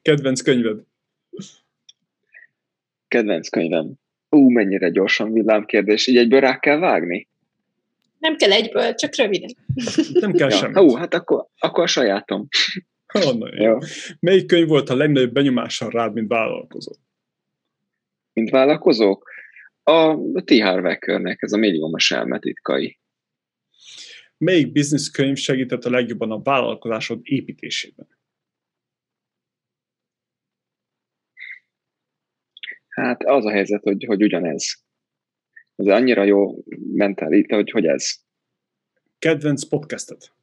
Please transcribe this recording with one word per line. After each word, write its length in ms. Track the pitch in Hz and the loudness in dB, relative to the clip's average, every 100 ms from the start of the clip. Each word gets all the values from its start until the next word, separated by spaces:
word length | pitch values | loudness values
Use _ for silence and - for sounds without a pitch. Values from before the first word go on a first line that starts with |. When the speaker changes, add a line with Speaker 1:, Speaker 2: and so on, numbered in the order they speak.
Speaker 1:
Kedvenc 400 | - 147 135 123 | 2 2 0 0
könyved? 360 | - 127 110 104 _ _ _ _ _ - - _ _ _ _ _ _ _ _ - _ _ _ _ _ _ _ | 2 2 0 -6 _ _ _ _ _ -18 -18 _ _ _ _ _ _ _ _ -20 _ _ _ _ _ _ _
Speaker 2:
Kedvenc 420 | 120 107 85 76 | -2 0 -4 -4
könyvem. 440 | - 82 82 - 139 _ _ _ | -4 -2 -2 -4 -12 _ _ _
Ú, 200 | 156 131 | 6 6
mennyire 400 | 120 101 95 90 | 4 2 0 0
gyorsan 440 | 98 98 - 107 | 0 0 -2 0
villámkérdés. 720 | 113 107 107 107 107 98 107 - | 0 2 0 2 -2 2 0 4
Így 100 | 120 | 4
egyből 220 | 120 135 | 6 4
rá 200 | 131 127 | 4 0
kell 180 | 123 151 | 0 0
vágni? 480 | 180 98 87 87 - _ _ _ _ _ _ _ _ _ | 2 0 -2 -8 -10 _ _ _ _ _ _ _ _ _
Speaker 3:
Nem 160 | 320 311 | -4 2
kell 160 | 214 | 2
egyből, 420 | 208 226 - 233 | 2 0 -2 -2
csak 220 | 247 - - | -2 -6 -2
röviden. 360 | 214 185 - - - - 233 - 311 | -2 -2 -6 -18 -8 -6 -2 -2 0
Speaker 1:
Nem 200 | 359 214 | 0 0
kell 180 | 170 139 | 2 2
Speaker 2:
Ja. 60 | 104 | 0
Speaker 1:
semmit. 220 | 127 143 | 0 6
Speaker 2:
Ó, 180 | 170 120 | 6 4
hát 180 | - | -2
akkor, 340 | 175 - 143 - _ | -4 -2 -2 -4 _
akkor 260 | 151 180 | -2 0
a 40 | 170 | 0
sajátom. 600 | - 117 98 - 98 120 - - 190 _ _ _ 208 160 | 2 0 0 -4 -8 -4 -4 -4 -6 _ _ _ -2 0
Speaker 1:
Ó, 60 | 117 | -2
nagyon 240 | - - | -6 0
jó. 100 | 110 | 2
Speaker 2:
Jó. 60 | 110 - - - - | 2 -2 -14 -16 -4
Speaker 1:
Melyik 260 | 170 190 - | 2 2 4
könyv 200 | 175 160 | 2 4
volt 220 | 147 143 | 2 2
a 60 | 131 | 0
legnagyobb 360 | 156 139 123 | 2 2 2
benyomással 580 | 123 139 123 113 - 113 | 2 2 0 -4 -8 -6
rád, 240 | 117 113 | -4 -4
mint 140 | 113 107 | -4 -2
vállalkozó? 640 | 117 110 - - - - - _ _ _ _ _ _ _ _ _ _ _ _ _ | -2 -2 -6 -12 -16 -16 -20 _ _ _ _ _ _ _ _ _ _ _ _ _
Speaker 2:
Mint 160 | - 113 | -6 0
vállalkozó? 760 | 131 135 160 185 120 104 98 - - - - - _ | 4 4 4 2 4 2 2 -6 -20 -20 -20 -20 _
A 320 | - 165 160 151 - 185 | 2 4 4 2 -2 -6
T 60 | - | 2
H 260 | 123 104 92 | 4 4 0
R 60 | |
Weckernek, 600 | 90 - - 98 92 - | -2 -4 -2 -2 -2 -6
ez 100 | 92 | -4
a 60 | 104 | 0
Milliómos 540 | 110 82 78 80 - | 0 0 -4 -2 -2
elme 280 | 60 57 76 | -2 -4 -6
titkai. 600 | - - - 65 - _ _ _ _ _ _ _ _ _ - - - - _ _ | -6 -8 -4 -4 -4 _ _ _ _ _ _ _ _ _ -20 -20 -20 -20 _ _
Speaker 1:
Melyik 340 | 160 180 147 | 0 2 2
bizniszkönyv 680 | 147 143 147 - - 135 139 | 0 0 -2 -4 -2 -2 -2
segített 480 | - 131 123 123 123 | -4 -4 -4 -6 -2
a 40 | |
legjobban 420 | 123 120 110 110 | -2 -2 -6 -6
a 100 | 107 | -4
vállalkozásod 760 | - 135 117 110 113 113 - 117 | -2 -2 -2 -6 -6 -6 -6 -10
építésében? 840 | - 135 - - - - - _ - _ _ _ _ _ _ _ _ _ _ _ _ _ _ _ _ _ _ _ _ _ _ _ _ _ _ _ _ _ _ _ _ _ - - _ _ _ _ _ _ _ _ _ - - - _ | -6 -6 -6 -16 -10 -10 -12 _ -20 _ _ _ _ _ _ _ _ _ _ _ _ _ _ _ _ _ _ _ _ _ _ _ _ _ _ _ _ _ _ _ _ _ -20 -20 _ _ _ _ _ _ _ _ _ -18 -18 -18 _
Speaker 2:
Hát 340 | - 127 120 | -8 -6 -4
az 220 | - 135 107 | 0 0 0
a 60 | |
helyzet, 320 | 104 95 104 | -2 -2 -2
hogy, 220 | - 98 95 | -2 -4 -2
hogy 180 | 98 | 0
ugyanez. 600 | 104 87 87 73 - - _ _ _ _ _ _ _ - _ - | 2 0 -4 -6 -8 -12 _ _ _ _ _ _ _ -20 _ -4
Ez 120 | 101 | 2
annyira 360 | 101 127 107 | 4 4 2
jó 400 | 101 101 98 - - - - | 4 4 2 -4 -16 -14 -6
ment 260 | - 101 95 | -2 -2 -2
el 120 | 78 | 0
itt, 160 | 95 - | 0 2
hogy, 220 | 110 - | -2 0
hogy 140 | 113 82 | 0 0
ez. 200 | 69 - - _ _ _ _ _ _ _ _ _ _ | 0 -4 -10 _ _ _ _ _ _ _ _ _ _
Speaker 1:
Kedvenc 440 | 160 160 151 139 - | -2 0 -2 -4 -4
podcastet? 680 | 147 147 110 - - - _ | -6 -6 -12 -14 -18 -20 _